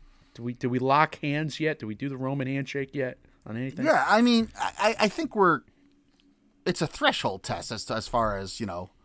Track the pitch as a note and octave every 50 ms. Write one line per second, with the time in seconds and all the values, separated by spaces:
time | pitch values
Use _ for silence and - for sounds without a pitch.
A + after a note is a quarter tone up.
0 | - - _ _ _ _ - - A#2 A#2+ B2 - - B2 B2 B2+ B2+ C3 C#3 D3
1 | D#3 D3+ - - - D3 C#3+ D3+ D#3 D3 B2 - D#3 D#3 D3+ - A#2 G#2+ G#2+ -
2 | C#3 C#3 C3+ B2+ C3 C3 C#3 C#3 C3 C3 C3+ C#3 C#3 - - C#3 C3+ C#3 - C3+
3 | B2+ B2+ - - _ _ _ _ - - A2 A#2 B2+ C3+ - F3+ B3 D#4+ D4 D#3
4 | C3+ D#3+ G3 A3 A#3+ B3 A#3+ A3+ A3+ A3 - - - G3 - - D4 D#4+ A3 -
5 | G#3+ G#3 - - E4 B3+ - G#3+ G3 F3 D#3+ B2+ - _ _ _ _ _ _ _
6 | _ _ _ _ _ _ _ _ _ _ _ _ - F3 F3 - E3+ C#3 - -
7 | D4 D4 - - - - F#2+ G2 - - G#2+ E2+ - - A#2+ G#2 - - A#2 A2+
8 | G#2+ - - A#2+ A2+ G#2+ G2+ G2 G2 F#2 - - A#2 G2 F2 F2 F2+ - _ _
9 | _